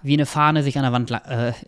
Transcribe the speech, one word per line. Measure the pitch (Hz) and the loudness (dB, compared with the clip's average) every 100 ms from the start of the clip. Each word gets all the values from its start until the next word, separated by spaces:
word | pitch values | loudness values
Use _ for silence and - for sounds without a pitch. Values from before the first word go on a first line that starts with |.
wie | 139 | 0
eine | 147 143 | 0 0
Fahne | 156 151 156 | 2 2 2
sich | 139 139 | 0 0
an | |
der | 131 | 0
Wand | 123 117 | 0 -2
la-, | 117 - | -6 -6
äh, | 123 120 113 | -4 -2 -4